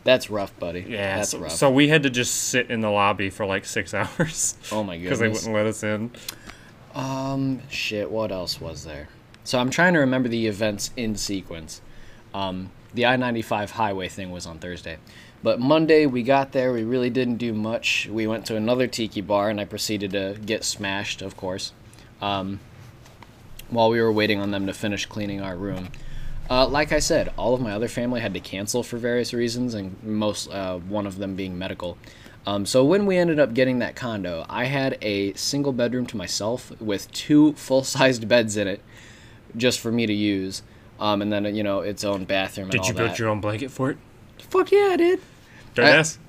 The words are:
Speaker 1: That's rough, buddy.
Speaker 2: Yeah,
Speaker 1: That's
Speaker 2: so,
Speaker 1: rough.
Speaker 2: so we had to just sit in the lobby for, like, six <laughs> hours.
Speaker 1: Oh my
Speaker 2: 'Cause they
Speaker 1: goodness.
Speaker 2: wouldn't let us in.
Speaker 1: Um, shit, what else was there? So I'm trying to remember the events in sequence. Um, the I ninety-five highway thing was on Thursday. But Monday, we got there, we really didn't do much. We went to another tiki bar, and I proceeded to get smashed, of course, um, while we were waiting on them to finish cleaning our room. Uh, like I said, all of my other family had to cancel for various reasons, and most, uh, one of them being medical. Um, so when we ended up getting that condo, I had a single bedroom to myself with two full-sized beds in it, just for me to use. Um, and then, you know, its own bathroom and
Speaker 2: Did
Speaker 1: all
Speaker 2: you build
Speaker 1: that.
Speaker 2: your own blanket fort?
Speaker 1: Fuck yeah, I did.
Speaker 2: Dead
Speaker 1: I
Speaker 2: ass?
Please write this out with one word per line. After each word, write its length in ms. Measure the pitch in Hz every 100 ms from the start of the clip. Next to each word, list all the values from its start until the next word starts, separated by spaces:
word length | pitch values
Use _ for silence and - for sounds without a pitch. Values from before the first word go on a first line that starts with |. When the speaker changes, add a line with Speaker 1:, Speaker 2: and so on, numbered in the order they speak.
Speaker 1:
That's 260 | 123 127 -
rough, 260 | 104 98 -
buddy. 260 | 87 87 92
Speaker 2:
Yeah, 280 | 107 98 98
Speaker 1:
That's 120 | 104
Speaker 2:
so, 80 | -
Speaker 1:
rough. 140 | 80
Speaker 2:
so 180 | 82 143
we 180 | 131 147
had 140 | 156
to 80 | 135
just 240 | 120 120
sit 360 | - - 127 120
in 100 | 117
the 100 | 110
lobby 400 | 104 101 101 95
for, 160 | - 101
like, 180 | 98
six 300 | - 113 98
<laughs> 0 |
hours. 640 | 101 95 - 160 - - - -
Speaker 1:
Oh 100 | 107
my 160 | 101 85
Speaker 2:
'Cause 220 | 90 123
they 60 | 113
Speaker 1:
goodness. 160 | 107 110
Speaker 2:
wouldn't 80 |
let 120 | 107 107
us 160 | 107
in. 260 | 107 107 117 - - - - - - - -
Speaker 1:
Um, 680 | 135 135 135 135 139 135 127 -
shit, 400 | - - 107 87
what 220 | 110 107
else 280 | 95 85 -
was 240 | 82 80
there? 240 | 80 73 73 - - -
So 140 | - 127
I'm 120 | 123
trying 220 | 131 175
to 60 | 170
remember 280 | 131 131 123
the 180 | 117 113
events 420 | 98 107 104 - -
in 200 | 110 101
sequence. 640 | - 98 85 82 80 - - - - - -
Um, 360 | 98 95 92 95 - -
the 120 | 107 120
I 100 | 127
ninety-five 560 | 127 117 110 110 101
highway 360 | - 110 98 90
thing 220 | - 92
was 140 | 90 85
on 120 | 82
Thursday. 400 | 90 87 82 80 - - - -
But 160 | 113 110
Monday, 480 | 127 156 160 156 151
we 160 | 123
got 300 | 117 135 135
there, 200 | 139 127
we 120 | 120
really 260 | 110 127 123
didn't 280 | 120 123 113
do 140 | 120
much. 540 | 107 107 117 - - -
We 160 | 107 110
went 180 | 110 98
to 100 | 110
another 300 | 107 123 123
tiki 340 | 120 110 107
bar, 300 | 95 101 104
and 100 | 104
I 40 |
proceeded 480 | 98 104 - 107 101
to 240 | 98 95 104
get 180 | 107 110
smashed, 580 | - - 101 98 104 -
of 160 | 95 -
course, 360 | 95 95 - - - - - -
um, 400 | 101 98 95 95 - - - - - - - - - - -
while 220 | 113 113
we 100 | 117
were 120 | 113
waiting 260 | 107 107 104
on 120 | 101
them 140 | 98 98
to 60 |
finish 320 | 92 107 101 -
cleaning 340 | 110 101 98
our 160 | 95 90
room. 320 | 98 95 92 - - - - - -
Uh, 200 | 127 165
like 240 | 143 151
I 80 | 151
said, 320 | - 156 87 -
all 180 | 104
of 60 | 127
my 120 | 117
other 160 | 101 117
family 320 | 127 120 123
had 140 | 110
to 60 | 90
cancel 440 | - 95 107 123
for 140 | 117 117
various 360 | 120 120 113
reasons, 400 | 120 120 120 123
and 260 | 110 95 98
most, 440 | 110 107 107 98 -
uh, 240 | 95 92 90
one 320 | 87 104 101
of 100 | 95
them 160 | 98
being 240 | 95 95 87
medical. 400 | 92 98 87 - - - - - -
Um, 180 | 101
so 200 | 101 131
when 200 | 135 196 202
we 100 | 180
ended 240 | 175 151
up 120 | 131
getting 280 | 117 127 127
that 160 | 101 -
condo, 500 | 123 107 90 82 -
I 180 | 104 127
had 300 | 139 135 123
a 300 | 107 101 98
single 380 | - - 143 143
bedroom 340 | 123 120 127 123
to 100 | 107
myself 540 | 90 - 104 127 - -
with 300 | 110 98 -
two 440 | - - 147 151
full-sized 760 | 147 - 131 131 139 135 120 110
beds 280 | 120 113 104
in 120 | 98
it, 120 | 98 - - - - - - - 117
just 240 | 123 120
for 100 | 117
me 160 | 117 113
to 60 |
use. 500 | 104 104 98 95 95 - - - -
Um, 200 | 104 101
and 120 | 104
then, 200 | 104 104 107
you 80 |
know, 160 | 104 98
its 240 | 92 101
own 220 | 104 98 92
bathroom 400 | 98 95 - 95
and 60 |
Speaker 2:
Did 80 | 104
Speaker 1:
all 40 | 92
Speaker 2:
you 60 |
build 160 | 85 113
Speaker 1:
that. 80 | -
Speaker 2:
your 100 | 110
own 120 | 107
blanket 320 | 104 107 131
fort? 260 | - 135 - - - - -
Speaker 1:
Fuck 320 | - 381 359
yeah, 200 | 403 403
I 40 | 349
did. 240 | 339 370 - - - - -
Speaker 2:
Dead 120 | - 139
Speaker 1:
I 40 | 151
Speaker 2:
ass? 220 | 160 -